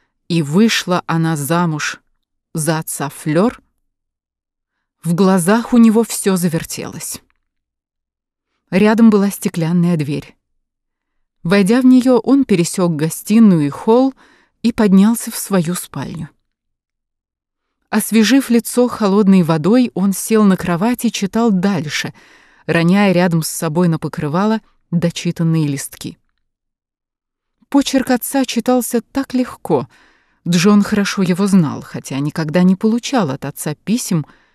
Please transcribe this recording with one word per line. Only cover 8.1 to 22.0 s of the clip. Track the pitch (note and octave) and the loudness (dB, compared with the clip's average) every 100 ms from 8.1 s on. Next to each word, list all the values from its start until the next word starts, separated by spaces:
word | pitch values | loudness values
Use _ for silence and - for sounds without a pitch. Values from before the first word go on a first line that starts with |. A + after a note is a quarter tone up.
| _ _ _ _ _ _ | _ _ _ _ _ _
Рядом | F3+ G#3 A3 A3+ | 2 2 6 6
была | G#3+ G3+ | 6 2
стеклянная | - G3 - D#3+ F3 F3 F3 | -2 -6 -4 -2 0 2 0
дверь. | C#3+ D3 - _ _ _ _ _ _ _ _ _ _ _ | -2 -6 -10 _ _ _ _ _ _ _ _ _ _ _
Войдя | E3+ G3+ G3 A#3+ | -2 2 2 4
в | B3+ | 6
нее, | B3+ B3 B3 | 6 4 2
он | - C#4 | 2 2
пересек | C4+ G3 E3+ - F3 D#3 | 2 0 0 -2 -2 0
гостиную | D#3+ - - G#3+ A3+ F3 C#3+ | -4 -6 0 4 6 6 2
и | |
холл | C#3+ - A#3 C4+ - _ _ _ _ | -2 0 2 2 -2 _ _ _ _
и | A3+ | -4
поднялся | A#3 G#3+ F#3+ G3+ A#3 - | 0 4 6 4 2 -4
в | - | -10
свою | - G3 E3 F3 | -4 -2 -2 -6
спальню. | - - E3+ D#3 D#3 _ _ _ _ _ _ _ _ _ _ _ _ _ _ _ _ | -10 -12 -12 -12 -14 _ _ _ _ _ _ _ _ _ _ _ _ _ _ _ _
Освежив | A3 - G#3+ G#3 C4+ C4 | -4 0 2 4 2 2
лицо | A#3 - - B3 | 0 0 0 0
холодной | - G#3 G3 G3+ F#3+ | 0 0 2 4 4
водой, | D#3+ D#3+ D#3 A#3+ B3 | 4 0 2 2 2
он | - G3 | 0 -2
сел | F#3+ - A3 | -2 -2 2
на | G#3 F#3 | 4 2
кровать | F3+ E3+ G#3+ A#3+ | -2 -2 -2 -2
и | A#3 | -4
читал | - F#3+ A3 A#3 | -4 -4 -2 0
дальше, | F#3+ F#3 G3 D3+ - | 0 0 -4 -6 -8